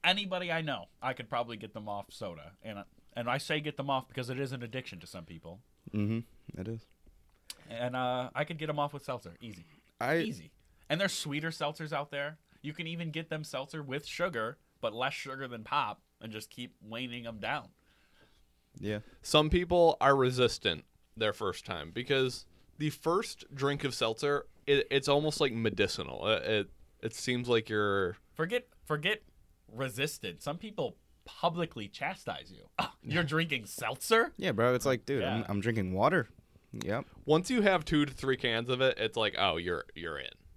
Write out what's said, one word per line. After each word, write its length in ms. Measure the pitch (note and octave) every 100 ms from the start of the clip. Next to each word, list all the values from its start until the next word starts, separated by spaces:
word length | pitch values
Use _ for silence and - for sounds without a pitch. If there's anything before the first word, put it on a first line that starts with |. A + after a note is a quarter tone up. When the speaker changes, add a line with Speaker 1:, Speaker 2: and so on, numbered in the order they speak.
Speaker 1:
anybody 480 | E3+ G3 G3 F3+ F3+
I 100 | E3
know, 240 | D#3 B2 - _
I 120 | B2+
could 160 | C3 A2+
probably 260 | B2 A#2 A2+
get 180 | G#2+
them 140 | A2 G#2
off 200 | G2+ G2+
soda, 440 | - G2+ D#2+ D2+ -
and, 180 | G#2+ G2+ - - - -
and 140 | A#2
I 80 | C3+
say 240 | - D#3
get 160 | D3+ -
them 120 | C#3
off 180 | C3+ B2+
because 220 | - B2
it 100 | B2+
is 120 | C3+
an 120 | C3
addiction 360 | A#2+ B2+ - F2+
to 80 | F2
some 160 | F#2
people. 380 | E2 E2 E2 F#2 _ _ -
Speaker 2:
Mm-hmm. 680 | G#2+ G#2 A2+ A#2 - - -
It 80 | G2
is. 140 | A2+ - _ - _ _ _ _ - -
Speaker 1:
And, 260 | A#2 B2 B2+
uh, 340 | B2+ B2 B2+ B2+
I 80 |
could 140 | D3+ D#3+
get 120 | D#3
'em 100 | D3
off 140 | C#3+
with 120 | C#3+ -
seltzer, 320 | B2 F2 E2+
easy, 260 | A2+ F#2+ - - _ _
Speaker 2:
I 160 | A#2+ E3
Speaker 1:
easy. 340 | G#3+ F#2+ D#2+ _ _ _ _
And 100 | D#3
there's 140 | G3
sweeter 360 | - D3+ C#3+ E3
seltzers 440 | D#3+ D3 D3+ D#3
out 180 | D3+ C#3+
there. 260 | C#3+ C#3+ D#3+ _ _
You 120 | D3
can 140 | D3+ E3
even 240 | E3+ E3
get 180 | D#3 D#3+
them 140 | D#3 D3+
seltzer 360 | C3 C#3 D#3+
with 240 | C#3+ C3+ -
sugar, 520 | - F3+ B2 A2 C3+ _ _
but 120 | A2+
less 200 | A2 C3
sugar 340 | - C#3 C3+ C3
than 160 | A#2+
pop, 380 | A2 C#3+ A2+ G#2 _ _
and 120 | A2+
just 160 | G#2+ -
keep 260 | - B2 _
waning 440 | G#2+ A2+ B2+ A#2+ A#2
'em 140 | A2
down. 300 | G#2+ C#3+ - _ _ _ _ _ - _ _ _ _ -
Speaker 2:
Yeah. 200 | G#2 G#2 - -
Speaker 3:
Some 280 | - D3+ D#3
people 460 | F3 F3 F3 E3 -
are 140 | C3+ C#3
resistant 680 | B2+ B2+ B2 - G2+ D#2+ - _ _ -
their 160 | A2
first 320 | F#2+ G2+ - -
time 260 | E2+ D2+
because 540 | F#2+ B2+ C#3 C3 C3 - - - -
the 100 | D3+
first 560 | - D#3+ F3+ A3+ - -
drink 300 | C#3 C#3 C#3+
of 100 | C#3
seltzer, 540 | A#2 A2+ A2+ C#3+ C#3+ - - -
it, 200 | C#3+ -
it's 160 | C3+ C3+
almost, 320 | C#3+ D3+ -
like, 140 | C#3+
medicinal. 760 | A2+ A2+ - G2 - C#2 B1+ G2+
It, 160 | G#2
it, 260 | F2+ G#2+ G2 - - _
it 120 | A2 -
seems 320 | - B2 B2
like 220 | A#2 A2
you're 480 | G#2+ G#2 G2 F#2 F2+ _
Speaker 1:
Forget, 340 | - E3 A#3+ - _ -
forget 360 | D3+ E3+ G#3 - _ _ _ -
resistant. 720 | A2 C3+ G#2 D3+ - G2+ E2+
Some 160 | - E3
people 400 | A3 G#3 F#3 - _ _ -
publicly 600 | - E3+ E3+ E3 - G2+
chastise 640 | - C#3 - - D2+ -
you. 160 | F#2 -
<laughs> 80 | -
"Oh, 120 | - -
you're 200 | - D#3+
drinking 440 | D#3+ D#3 E3 C3+ G#2+
seltzer?" 680 | - A2+ - - A3+ D#4+ -
Speaker 2:
Yeah, 140 | F#3
bro. 200 | A2 A#2
It's 120 | B2 C#3
like, 200 | B2+ -
dude, 180 | C3+
I'm, 160 | C3 A2+
Speaker 1:
Yeah. 40 | G#2
Speaker 2:
I'm 120 | G2+
drinking 320 | G#2+ A2 F#2
water. 340 | F#2 B2+ F3+ A2+ - _ - _ -
Yep. 220 | - A2+ - - -
Speaker 3:
Once 260 | D#3 F3+
you 100 | B3
have 240 | G3+ F3+ D3+
two 180 | D3+ C#3+
to 60 |
three 240 | - C3+ B2+
cans 300 | B2 A2+ A#2+
of 120 | B2+
it, 160 | C3 -
it's 180 | A2 -
like, 200 | G#2+ -
"Oh, 200 | F#2+ E2
you're, 280 | F2 E2 -
you're 240 | - E2 D2
in." 140 | C2 - -